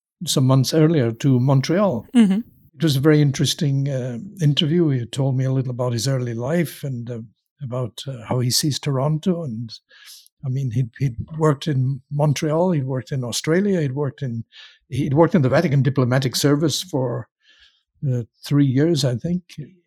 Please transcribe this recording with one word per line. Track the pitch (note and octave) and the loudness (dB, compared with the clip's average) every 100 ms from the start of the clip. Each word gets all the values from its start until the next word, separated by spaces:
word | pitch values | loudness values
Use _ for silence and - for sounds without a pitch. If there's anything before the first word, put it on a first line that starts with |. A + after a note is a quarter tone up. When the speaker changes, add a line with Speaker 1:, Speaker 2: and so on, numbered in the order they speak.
| _ - D#3 | _ -14 -4
Speaker 1:
some | D3+ C3 | 0 4
months | C3 B2 | 4 4
earlier | D#3+ D#3 E3 A#2 | 4 4 4 0
to | A2+ C#3+ B2+ | 0 2 2
Montreal. | C3 C3+ C3 E3 G3+ A#2 - | 4 2 2 0 0 -2 -2
Speaker 2:
Mm-hmm. | B3 G3+ F#3+ - _ _ | 2 4 2 -4 _ _
Speaker 1:
It | C3 | -4
was | D#3+ C3+ | 0 2
a | |
very | D#3 D3+ | 4 4
interesting, | D3 C3+ C3+ - D3 C3+ C#3 | 4 2 -2 0 -2 0 -2
uh, | C3 B2+ A#2 - - | -4 -6 -8 -10 0
interview. | D3+ C3+ D3+ F3 D#3+ | 0 2 0 2 2
He | B2+ A#2 | 0 -4
told | - C3+ C3 | -2 -2 0
me | C3 | 0
a | |
little | C3 B2+ | -2 -2
about | B2 B2 | -4 -2
his | A#2 A#2+ | -2 -2
early | C3+ B2 | -2 -4
life | A#2 B2 F3 D3+ - | -6 -2 -2 -2 -6
and, | C#3+ B2 A#2 | -10 -8 -8
uh, | A#2 A2+ _ _ - | -12 -14 _ _ -14
about, | B2+ B2+ A#2+ - - | -8 -6 -6 -8 -12
uh, | B2 G#2 | -12 -6
how | B2+ | -2
he | B2 | 0
sees | - D#3 - | 0 -2 -4
Toronto. | D3 C3+ C#3+ D#3 F#3+ E3+ | -4 -2 -2 -2 -2 -4
And | D#3 A2 A#2 - _ - - - _ _ | -4 -8 -10 -14 _ -20 -20 -20 _ _
I | C3+ | -6
mean, | C3 C3+ | -4 -4
he'd, | G#2 B2 - | -2 -4 -4
he'd | C#3 A2+ - D#3 | -6 -6 -10 0
worked | D#3 C#3+ - | 0 2 -2
in | C3+ B2+ C#3 - | -2 -2 -4 -6
Montreal, | C#3+ D3+ C3+ D#3 D#3 F#3 | 0 0 0 0 0 0
he'd | D#3 | 0
worked | C3 C3 - | -2 -6 -6
in | C#3 | -6
Australia, | B2 - - E3+ G#3 F#3 | -6 -6 0 0 2 0
he'd | C#3+ | -2
worked | C3 C#3+ - | -2 -6 -6
in, | C3+ A#2 - - - _ _ | -8 -8 -10 -16 -20 _ _
he'd | C#3 D3 | -6 0
worked | C#3 D#3+ | 4 4
in | F3+ | 6
the | B2+ | 4
Vatican | C#3 E3+ C#3 | 2 2 2
Diplomatic | C3+ C3+ B2 C3 C3 - | 2 2 2 2 0 0
Service | C#3+ D3 D#3+ - | 2 2 2 -2
for, | - C#3 B2+ B2 A2+ _ _ _ _ _ _ - C#3+ | -6 -4 -4 -6 -10 _ _ _ _ _ _ -8 -4
uh, | B2 A2 _ | -4 -6 _
three | - C#3+ C#3 | -2 2 4
years, | B2+ D#3+ D#3+ | 4 2 2
I | C3+ A#2 | 0 -2
think. | E3 F3 - - C#3 _ | -2 -4 -6 -18 -18 _